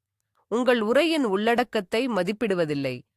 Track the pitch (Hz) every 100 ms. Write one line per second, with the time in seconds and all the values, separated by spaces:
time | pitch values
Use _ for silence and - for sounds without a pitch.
0 | _ _ _ _ _ 226 254 240 214 254
1 | 330 320 233 190 220 233 247 220 185 220
2 | 262 202 180 214 226 180 156 143 135 123
3 | -